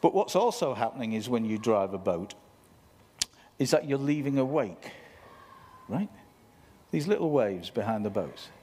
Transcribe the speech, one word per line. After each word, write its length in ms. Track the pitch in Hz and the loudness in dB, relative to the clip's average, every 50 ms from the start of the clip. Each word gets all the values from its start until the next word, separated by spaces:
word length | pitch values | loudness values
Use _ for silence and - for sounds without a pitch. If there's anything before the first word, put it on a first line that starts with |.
But 140 | - 170 165 | 6 4 4
what's 220 | 190 - - - | 4 0 2 2
also 380 | 180 214 240 208 - 175 147 127 | 2 2 2 0 0 -2 -2 0
happening 380 | 104 120 113 - 135 123 110 110 | 0 -2 -2 -2 -4 -4 -2 -2
is 160 | 110 107 117 | -2 -2 0
when 160 | 123 117 113 | 0 0 0
you 140 | 110 110 107 | 0 -2 -2
drive 360 | 110 117 113 101 98 95 98 | 2 2 4 4 4 0 -2
a 40 | 95 | -4
boat, 360 | 92 101 90 85 92 107 - - - - - - - - - - - - _ - - _ _ - - - _ - - - _ _ | -2 0 0 0 -2 -8 -12 -18 -20 -20 -20 -20 -20 -20 -20 -20 -20 -20 _ -20 -20 _ _ -8 -8 -8 _ -20 -20 -20 _ _
is 120 | 139 127 - | 0 2 2
that 140 | 151 - | 2 2
you're 120 | 143 139 139 | 2 -2 -2
leaving 400 | 139 143 147 151 139 143 139 139 | 0 0 0 0 0 0 2 2
a 60 | 131 | 0
wake, 480 | 131 143 156 131 101 85 - - - - - - - - - - - - - - - - - - - - - - - | 2 2 0 -2 -2 -4 -12 -16 -18 -18 -18 -20 -20 -20 -20 -20 -20 -20 -20 -20 -20 -20 -20 -20 -20 -20 -20 -12 -6
right? 220 | 107 175 208 202 - - - - - _ - - - - - - - - - _ | -4 -4 -4 -4 -6 -16 -20 -20 -20 _ -20 -20 -20 -20 -20 -20 -20 -20 -16 _
These 160 | - 165 147 | -4 -2 0
little 240 | 175 208 - - 160 | 0 0 2 2 2
waves 400 | 147 139 117 104 98 92 87 - | 4 4 2 2 0 -4 -8 -6
behind 340 | - 120 104 107 113 107 104 | -4 -2 -2 0 0 0 -2
the 60 | 104 | -2
boats. 380 | 98 104 90 73 - - - - - - | -2 -2 -4 -4 -8 -14 -18 -20 -20 -20